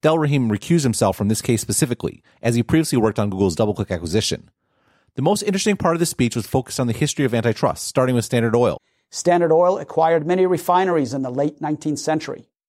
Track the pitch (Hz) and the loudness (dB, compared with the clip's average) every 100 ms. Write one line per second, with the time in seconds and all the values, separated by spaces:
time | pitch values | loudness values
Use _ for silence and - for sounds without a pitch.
0 | 151 160 151 143 120 104 - 170 139 110 | 2 2 2 2 2 -2 2 2 2 2
1 | 104 95 101 110 - 117 - 107 135 120 | 0 2 0 0 0 -2 0 -2 -2 -2
2 | - - _ _ - 120 117 160 156 131 | -6 -10 _ _ 0 0 2 2 2 2
3 | 110 104 104 95 98 82 107 101 101 90 | 2 2 -2 2 0 2 0 0 -4 -4
4 | 85 98 - - - _ _ _ _ _ | -2 -2 0 -6 -10 _ _ _ _ _
5 | _ - 143 208 208 196 214 202 180 165 | _ -2 0 0 -2 -2 0 0 0 0
6 | 170 - 120 120 104 135 127 - 123 113 | -2 0 0 0 -2 -4 -4 -4 -4 -2
7 | 147 - 135 117 113 107 127 - - - | -4 -2 0 0 0 0 -2 -2 -4 -2
8 | 127 123 - 123 117 117 120 76 _ _ | 0 0 0 0 2 2 2 0 _ _
9 | _ - - 175 170 160 175 190 151 - | _ -4 0 2 4 4 4 0 -4 0
10 | 165 165 151 180 185 180 - 180 185 170 | 2 2 0 0 2 0 0 0 2 0
11 | 131 135 131 123 147 147 156 151 156 147 | -2 -4 -6 -2 -4 -4 -6 -4 -4 -4
12 | - 156 - - - _ | -2 -4 -4 -12 -14 _